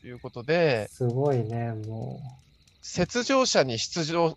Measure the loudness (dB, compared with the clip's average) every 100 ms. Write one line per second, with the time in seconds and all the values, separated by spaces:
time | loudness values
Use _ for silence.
0 | -16 -12 -12 -10 0 2 4 4 0 -2
1 | -2 2 2 2 0 -4 -4 -6 -8 -8
2 | -10 -10 -14 -18 _ _ _ _ -10 -2
3 | 0 0 2 2 4 4 4 0 -4 -4
4 | -2 2 0